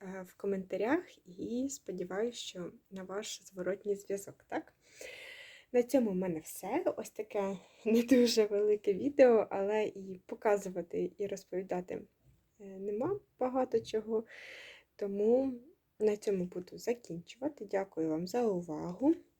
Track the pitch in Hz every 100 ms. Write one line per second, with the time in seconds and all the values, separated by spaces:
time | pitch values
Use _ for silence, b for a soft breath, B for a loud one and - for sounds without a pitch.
0 | 190 190 185 - 202 190 185 190 220 330
1 | - - - 180 214 240 277 - - 180
2 | 180 185 240 233 - 180 170 - _ 190
3 | 185 196 220 - - 185 180 196 208 196
4 | - 196 - - - 311 - _ B B
5 | B B B B B B B 247 240 277
6 | 220 185 185 156 - - 185 285 - -
7 | 220 - 208 208 196 190 - _ 226 226
8 | 233 254 240 226 208 202 208 208 - 185
9 | 262 285 254 220 - 196 196 214 214 196
10 | 190 185 - 226 226 202 190 185 170 175
11 | 180 - 202 190 - 180 190 180 185 185
12 | 196 _ _ _ _ - 196 190 202 208
13 | 311 403 _ - 254 262 254 226 - 220
14 | 214 226 226 B B B B B B -
15 | 202 202 214 254 269 240 277 _ _ -
16 | 214 208 214 190 180 180 180 170 - 240
17 | - 170 - - 294 285 202 190 196 -
18 | 160 156 180 240 233 180 170 151 165 175
19 | 277 339 -